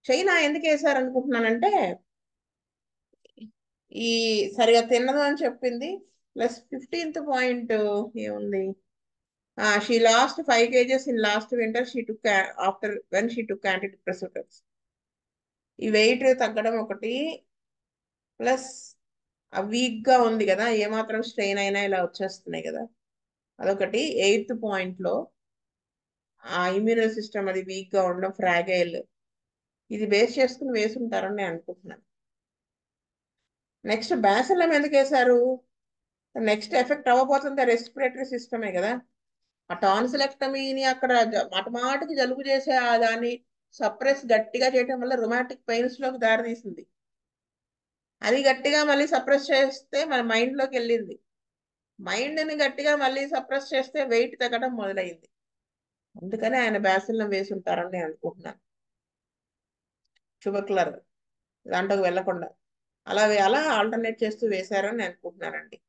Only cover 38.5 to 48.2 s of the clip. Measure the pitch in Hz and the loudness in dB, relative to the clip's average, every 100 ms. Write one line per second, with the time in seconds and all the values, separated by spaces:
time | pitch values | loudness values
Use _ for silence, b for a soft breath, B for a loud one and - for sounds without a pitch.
38.5 | 233 214 180 202 254 _ _ _ _ _ | -6 -4 -2 -2 -4 _ _ _ _ _
39.5 | _ _ 180 196 202 247 277 277 - 269 | _ _ 0 2 4 0 0 -2 -2 -4
40.5 | 269 269 269 269 262 262 240 226 214 - | -4 -4 -2 -2 0 2 2 2 0 -2
41.5 | 185 196 240 247 277 320 285 254 262 277 | -6 -6 -4 -2 -2 -4 -2 -2 -2 -2
42.5 | 269 269 262 240 233 226 226 240 240 _ | -2 2 0 2 2 2 0 -4 -6 _
43.5 | _ _ - 214 214 262 277 247 220 220 | _ _ -4 -4 0 0 0 2 0 2
44.5 | 247 254 262 247 254 247 247 220 240 254 | 0 2 2 0 -4 -2 -2 0 -2 -4
45.5 | 262 - 226 254 262 269 262 226 220 233 | -8 -4 -2 -2 -4 -6 0 0 2 -2
46.5 | 233 214 170 - _ _ _ _ _ _ | -8 -10 -14 -18 _ _ _ _ _ _
47.5 | _ _ _ _ _ _ _ | _ _ _ _ _ _ _